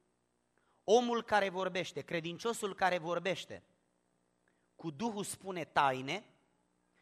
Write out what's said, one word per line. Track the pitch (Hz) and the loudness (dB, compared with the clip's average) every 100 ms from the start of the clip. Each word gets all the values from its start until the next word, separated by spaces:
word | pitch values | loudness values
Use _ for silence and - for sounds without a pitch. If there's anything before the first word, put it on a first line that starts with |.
| _ _ _ _ _ _ _ _ | _ _ _ _ _ _ _ _
omul | - 226 240 233 | 4 6 6 0
care | 226 208 196 | 2 2 2
vorbește, | 180 185 180 165 - | -2 -2 -2 -4 -8
credinciosul | - 170 165 170 233 226 208 190 | -4 -4 -4 -4 -4 -2 -4 0
care | 190 180 | 2 2
vorbește, | 160 175 180 160 - 98 - _ _ _ _ _ _ _ _ _ _ _ | 0 -2 -2 -4 -6 -14 -16 _ _ _ _ _ _ _ _ _ _ _
cu | 165 | -12
Duhul | 143 233 208 | -4 -4 -4
spune | 185 - 185 180 | -8 -8 -8 -8
taine | 143 165 143 131 135 185 - _ _ _ _ _ _ _ | 0 4 4 2 -4 -6 -8 _ _ _ _ _ _ _